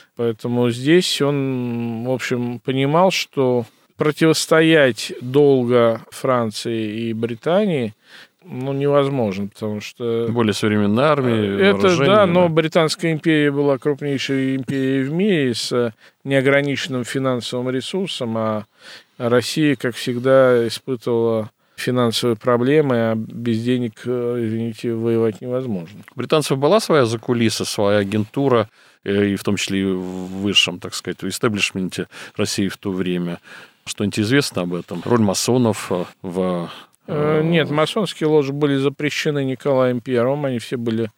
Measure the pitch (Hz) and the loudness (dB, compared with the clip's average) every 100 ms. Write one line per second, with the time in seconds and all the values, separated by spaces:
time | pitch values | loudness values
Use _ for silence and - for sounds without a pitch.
0 | - - 117 110 123 120 123 117 135 175 | -16 -4 -4 -4 -4 0 0 0 2 2
1 | - - 143 143 135 127 123 117 117 113 | 2 0 0 0 -2 -4 -4 -4 -4 -4
2 | 123 127 - 123 120 120 - 131 139 160 | -4 -4 -2 -4 -4 -6 -4 -2 0 2
3 | 185 - - 143 127 123 113 _ _ - | 2 0 -4 0 2 0 -2 _ _ -2
4 | 151 - 160 147 - 160 160 160 131 113 | -2 2 2 2 2 4 6 6 4 2
5 | - - 127 139 143 131 120 123 117 113 | -8 -10 0 4 6 6 4 4 4 2
6 | - - 135 123 113 - 120 113 107 110 | -6 -4 0 0 0 -4 -6 -4 -4 -6
7 | 117 110 117 113 151 185 214 147 110 - | -6 -4 -4 -4 0 0 2 0 -2 -6
8 | _ - - _ 185 127 135 139 143 143 | _ -20 -20 _ -14 -8 -6 -2 2 2
9 | 139 139 107 95 101 - 107 107 - - | 2 0 -2 -2 -8 -8 -6 -6 -10 -8
10 | 117 117 117 120 107 98 110 104 101 110 | -4 -2 0 2 2 2 2 2 2 2
11 | 151 143 123 113 101 101 196 202 196 170 | 2 2 2 0 0 2 2 4 4 4
12 | 139 214 190 180 175 156 160 180 156 - | 4 4 4 4 4 2 2 2 0 0
13 | 170 151 170 156 147 143 143 131 151 135 | -2 0 2 4 2 2 0 0 -2 -2
14 | 147 139 - 135 131 135 127 135 131 135 | -4 -4 -2 -2 0 -2 -4 -2 0 0
15 | 135 165 208 170 131 113 - 127 117 - | -2 0 2 2 0 -2 -2 0 -2 -4
16 | - _ 139 139 131 139 143 131 - 127 | -18 _ -2 2 4 4 2 -2 -4 -6
17 | 120 135 131 123 - 123 127 131 - 190 | -4 -2 -2 -2 -4 -4 -4 -4 -4 -6
18 | 185 - 120 113 110 107 104 _ - - | -6 -6 -4 -2 -2 -4 -8 _ -20 -20
19 | _ - 120 123 113 160 147 127 127 - | _ -6 2 2 2 0 0 0 -2 -4
20 | 131 120 131 135 131 120 117 - - 123 | -6 -2 4 6 6 4 2 -4 -6 -6
21 | 123 117 117 110 107 - _ - 135 123 | -2 0 2 0 -4 -12 _ -8 -2 0
22 | 117 107 123 113 127 120 127 151 143 117 | 0 0 0 0 0 2 4 4 2 2
23 | 113 113 110 - 120 110 120 127 120 - | 0 -2 -6 -6 -2 0 0 0 -2 -6
24 | 120 123 120 120 110 113 117 110 120 113 | -4 -2 -2 -2 -2 -2 -4 -4 -4 -2
25 | 117 113 113 92 123 127 127 95 82 104 | 0 2 2 -2 -6 -4 -4 -6 -8 -16
26 | - 127 - 156 - 139 147 214 - 156 | -14 -10 0 0 0 0 2 2 2 2
27 | 113 113 - 120 113 - 95 - 101 104 | 2 0 -2 2 2 0 -4 0 2 2
28 | 98 107 104 139 139 117 104 _ _ _ | 2 -2 -2 -2 2 2 0 _ _ _
29 | 98 101 101 95 - 95 - 98 98 92 | -2 0 2 0 -2 -4 -2 -2 -2 -4
30 | 92 92 92 95 101 92 - 90 92 - | -6 -10 -10 -6 -4 -4 -6 -10 -12 -10
31 | 92 85 95 - 123 101 - 98 90 - | -10 -8 -10 -4 -4 -2 -4 -4 -6 -6
32 | 85 - - - 104 - 95 - 101 92 | -10 -14 -12 -6 -4 -2 -4 -4 -6 -6
33 | 90 90 87 85 - - - _ - - | -4 -4 -6 -10 -16 -20 -20 _ -12 -6
34 | 101 110 107 143 - 98 90 87 - 87 | -4 -2 0 0 0 -4 -4 -6 -8 -8
35 | 98 120 104 92 - 127 117 101 - 90 | 0 2 2 2 0 2 2 -2 -4 -6
36 | 87 - 92 90 92 87 82 - - _ | -6 -12 -8 -4 -2 -4 -6 -12 -20 _
37 | - 151 151 156 160 170 135 147 151 226 | -8 -2 0 0 2 2 2 0 0 0
38 | 180 - 156 151 135 143 147 139 139 139 | -4 -2 2 2 2 0 0 2 0 -2
39 | 151 - 160 143 135 127 143 131 127 123 | -4 -2 -2 -2 -2 -2 0 2 2 0
40 | 131 120 123 147 139 120 - 127 117 113 | -2 0 0 0 -2 -4 -6 -4 -2 -2
41 | 110 | -4